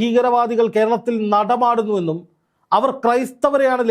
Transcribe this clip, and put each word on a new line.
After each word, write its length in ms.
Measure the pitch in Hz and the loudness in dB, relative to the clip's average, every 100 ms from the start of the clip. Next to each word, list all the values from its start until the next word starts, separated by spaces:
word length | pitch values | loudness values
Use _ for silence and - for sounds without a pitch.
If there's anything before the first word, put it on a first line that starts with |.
ഭീകരവാദികൾ 680 | 233 233 247 240 240 233 226 208 | 0 2 2 0 0 0 0 0
കേരളത്തിൽ 400 | 220 233 233 226 214 | 0 0 -2 -4 0
നടമാടുന്നുവെന്നും 840 | 208 208 240 240 233 214 202 170 165 175 _ _ _ _ | 0 0 0 0 0 -2 -4 -4 -6 -10 _ _ _ _
അവർ 180 | 196 262 254 233 | 0 0 -2 0
ക്രൈസ്തവരെയാണ് 760 | 240 254 - 285 277 262 254 233 | 0 -2 -2 0 2 2 0 0